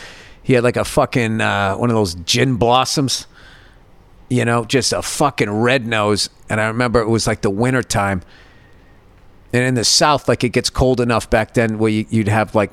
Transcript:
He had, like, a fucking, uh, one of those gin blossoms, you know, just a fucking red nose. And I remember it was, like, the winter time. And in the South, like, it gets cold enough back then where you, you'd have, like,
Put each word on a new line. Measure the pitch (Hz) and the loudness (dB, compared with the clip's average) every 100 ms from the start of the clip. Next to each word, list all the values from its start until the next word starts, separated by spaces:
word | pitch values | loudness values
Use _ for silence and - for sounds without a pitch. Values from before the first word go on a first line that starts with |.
| - - - - | -20 -20 -20 -8
He | - | 0
had, | 123 | 2
like, | 120 117 | 2 0
a | |
fucking, | 104 - 131 135 113 110 | -2 0 0 0 -2 0
uh, | 107 101 98 | 0 0 -2
one | 98 120 | 0 0
of | 113 | 2
those | 101 | 0
gin | 87 82 120 131 120 | -2 -4 0 0 2
blossoms, | 117 123 127 - 135 - - - - - - - - - - - - | 2 2 0 -2 -2 -4 -10 -20 -20 -20 -20 -20 -20 -20 -20 -18 -4
you | 123 | -2
know, | 117 120 | 0 0
just | 107 135 - | 0 0 0
a | 90 | -4
fucking | - - 160 - 107 | -4 -2 -2 0 -2
red | 104 120 131 117 | 0 2 0 0
nose. | 113 104 101 - - - | 0 2 0 -2 -8 -6
And | 107 | -2
I | 110 | -2
remember | 113 123 117 | 0 0 0
it | 110 | 2
was, | 113 117 | 0 0
like, | 107 | -2
the | 107 | -2
winter | 98 123 131 | 0 0 0
time. | 110 107 98 92 - - - - - - - - - - - - - | -2 -2 -2 -2 -6 -18 -20 -20 -20 -20 -20 -20 -20 -20 -20 -20 -6
And | 120 | -2
in | 127 | 0
the | 127 | 0
South, | 104 - 156 139 - | 0 2 2 2 0
like, | 120 | 0
it | 123 | 0
gets | 123 - | -2 -2
cold | - 131 123 | 0 2 2
enough | 120 113 - | 0 0 0
back | 113 110 | -2 0
then | 123 117 107 | 0 0 0
where | 110 | 0
you, | 110 107 | 0 0
you'd | 110 104 | 0 0
have, | 110 104 | 0 0
like, | 110 101 | 0 -2